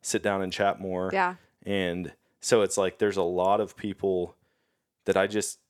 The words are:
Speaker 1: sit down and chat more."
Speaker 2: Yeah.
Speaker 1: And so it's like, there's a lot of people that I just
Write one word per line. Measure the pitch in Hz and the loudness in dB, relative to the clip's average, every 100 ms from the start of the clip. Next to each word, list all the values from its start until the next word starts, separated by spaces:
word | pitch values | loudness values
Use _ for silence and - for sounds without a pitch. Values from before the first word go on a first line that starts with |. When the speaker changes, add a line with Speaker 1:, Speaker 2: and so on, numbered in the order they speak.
Speaker 1:
sit | - 113 | -4 -2
down | 104 98 | 0 -2
and | 95 | -2
chat | - 98 - | 0 0 0
more." | 95 90 92 | -4 -4 -2
Speaker 2:
Yeah. | 190 180 180 _ _ - | 0 0 -2 _ _ -4
Speaker 1:
And | 98 90 87 87 - _ _ | -2 -2 -2 -6 -12 _ _
so | - 117 | 2 4
it's | 98 - | 4 2
like, | 95 - | 0 0
there's | 104 98 | 0 2
a | |
lot | 87 90 92 104 | 0 2 2 2
of | 104 - | 0 -6
people | 107 95 98 92 87 - _ _ _ _ _ _ - | -8 -4 -2 -2 -4 -10 _ _ _ _ _ _ 0
that | 95 | 2
I | 101 | 2
just | 104 - - _ | 0 -4 -6 _